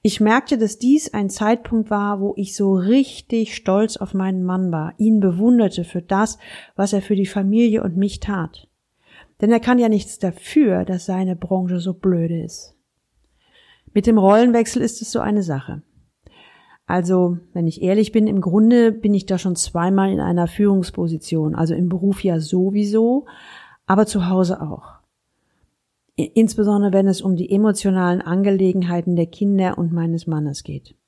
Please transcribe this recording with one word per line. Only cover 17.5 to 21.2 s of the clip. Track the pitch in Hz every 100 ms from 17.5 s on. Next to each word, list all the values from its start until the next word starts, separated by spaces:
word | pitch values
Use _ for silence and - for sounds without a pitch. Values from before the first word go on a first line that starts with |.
wenn | 175 165
ich | -
ehrlich | 185 196 208
bin, | 226 214
im | 196
Grunde | 180 185 220 240 233
bin | 220 220
ich | 202 190
da | 185
schon | 185 170
zweimal | - 175 175 196 190
in | 190
einer | 147 175 170
Führungsposition, | - 208 196 170 - 170 160